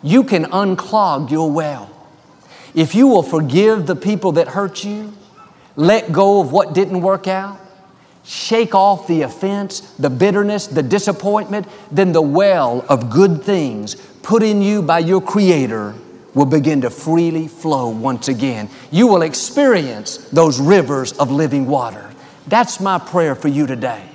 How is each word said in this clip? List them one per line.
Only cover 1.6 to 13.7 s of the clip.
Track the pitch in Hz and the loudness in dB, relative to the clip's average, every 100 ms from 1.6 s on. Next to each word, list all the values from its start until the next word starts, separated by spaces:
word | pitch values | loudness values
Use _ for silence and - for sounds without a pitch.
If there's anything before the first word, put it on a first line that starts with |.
| 156 135 104 - - _ _ _ _ - - | -4 -8 -14 -20 -20 _ _ _ _ -20 -8
If | - 160 | -2 0
you | 202 269 | 4 6
will | 220 | 4
forgive | - 160 151 147 214 220 165 | 2 -2 0 2 4 2 -2
the | 185 | -4
people | 190 208 190 | -2 -2 0
that | 160 165 | 0 -2
hurt | 190 196 196 | -2 -6 -8
you, | 202 208 214 - - - - _ _ | -10 -10 -12 -18 -20 -20 -20 _ _
let | - 160 220 214 | 0 2 2 2
go | 160 196 202 | 2 4 4
of | 147 | 2
what | 160 190 | 0 0
didn't | 156 196 185 | 0 -2 0
work | 180 190 185 | -2 -2 -2
out, | 190 196 196 - _ _ _ _ _ | -6 -6 -12 -20 _ _ _ _ _
shake | - - - 226 233 | -18 -12 -2 0 2
off | 196 196 190 - | 2 2 2 -2
the | 165 | -2
offense, | 135 - 190 202 196 - - - | -2 -4 -6 -4 -6 -10 -16 -4
the | 143 | -4
bitterness, | 127 196 202 208 208 - | 2 2 2 0 -2 -4
the | 160 | -4
disappointment, | 131 196 - 180 190 208 208 202 185 - - | 0 0 -2 -4 -2 -2 -2 -8 -8 -16 -6
then | 151 190 | 0 2
the | 165 | 2
well | 151 147 196 185 131 123 - | 2 2 4 2 0 -2 0
of | 135 120 | 0 2
good | 120 196 160 | 4 4 2
things | - 190 143 | 0 -2 -2